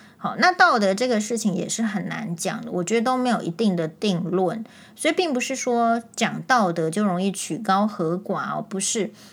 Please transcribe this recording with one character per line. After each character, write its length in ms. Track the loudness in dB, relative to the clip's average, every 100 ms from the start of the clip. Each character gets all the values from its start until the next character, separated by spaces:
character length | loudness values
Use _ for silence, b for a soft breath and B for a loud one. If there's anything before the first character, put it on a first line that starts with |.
| B B
好， 200 | -8 0
那 140 | 2
道 280 | 6 4 6
德 140 | 2
这 140 | 2 2
个 120 | 0
事 180 | 0 -2
情 180 | 0 -2
也 120 | -2
是 140 | -2
很 260 | -2 -2 -4
难 280 | -6 -6 -4
讲 280 | -4 -6
的， 80 | -4
我 120 | -4
觉 120 | 0 0
得 60 |
都 160 | 2 2
没 120 | 2
有 120 | 0
一 80 | -2
定 260 | 0 2 2
的 120 | -2
定 360 | -2 -2 0
论， 400 | 0 0 0 -2 -8 B B -4
所 140 | 0
以 40 |
并 200 | 2 0
不 60 | 0
是 160 | -2 -4
说 460 | 0 2 2 2 -2 -2
讲 260 | -2 -2
道 280 | 2 4 4
德 180 | 0 -2
就 140 | 0
容 180 | 0 0
易 100 | -2
曲 260 | -2 -6 -4
高 280 | 0 2 2
和 300 | 0 -2 -2
寡 420 | -4 -4 -4 -6
哦， 80 | -6
不 100 | -4
是， 320 | -2 -2 -4 B B